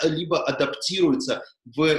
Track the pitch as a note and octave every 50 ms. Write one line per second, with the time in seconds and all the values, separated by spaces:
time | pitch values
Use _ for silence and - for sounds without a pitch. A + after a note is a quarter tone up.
0 | D#3 E3 D#3 D#3+ F3 D#3+ E3+ D3+ - C#3 C3+ - C#3+ C3+ - - - - F#3 F#3+
1 | F3 D3+ C3 A2+ - C3 A2+ - - - _ _ _ B2 A#2 C#3+ D#3 D#3 D3+